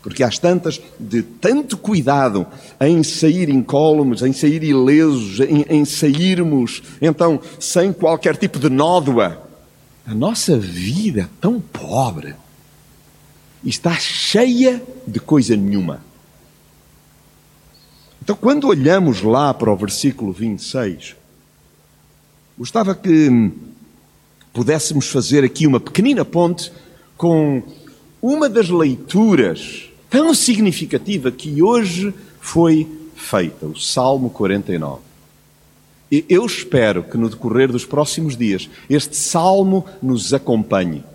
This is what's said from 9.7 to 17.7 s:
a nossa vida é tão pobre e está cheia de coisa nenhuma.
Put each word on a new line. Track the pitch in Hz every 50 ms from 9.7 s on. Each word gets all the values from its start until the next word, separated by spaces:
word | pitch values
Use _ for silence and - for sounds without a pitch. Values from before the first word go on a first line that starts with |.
| _ _ _ _ _ _ _
a | 117 110
nossa | 107 131 196 233 - - - 160
vida | 120 101 90 85 87 90 101 131 185 220 214 139 104
é | 90 - - -
tão | - 185 240 233
pobre | - - - - - - - 123 135 120 92 76 - 71 73 - _ _ _ _ _ _ _ _ _ _ _ _ _ _ _ _ _ _ _ _ _ _ _ _
e | - 127
está | 113 - - 175 170
cheia | 160 - - - - - - - 208 247 254 240 240 262 254 247 240 - - - - -
de | - 104 -
coisa | - - 156 147 120 107 117
nenhuma. | 104 98 101 101 101 92 82 71 69 - - _ _ _ _ _ _ _ _ _ _ _ _ _ _ _ _ _ _ _ _ _ _ _ _ _ _ _ _ _ _ _ _